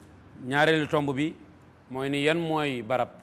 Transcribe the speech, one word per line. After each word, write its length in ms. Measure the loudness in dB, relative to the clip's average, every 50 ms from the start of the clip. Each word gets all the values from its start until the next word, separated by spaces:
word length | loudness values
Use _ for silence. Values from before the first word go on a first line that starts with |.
| -20 -20 -20 -20 -20 -20 -20 -14 -6 -2
Ñaareelu 380 | 2 4 4 4 4 2 2 0
tomb 200 | 0 0 0 0 -2
bi 180 | -2 -4 -4 -6 -10 -18 -20 -20 -20 -20 -20 -20 -20 -18 -12
mooy 180 | -8 -6 -4 -4
ni 140 | -2 0 2
yan 120 | 2 2
mooy 440 | 2 0 0 0 0 0 -2 -4 -4
barab 260 | -4 -2 -2 -2 -2 -4 -6 -14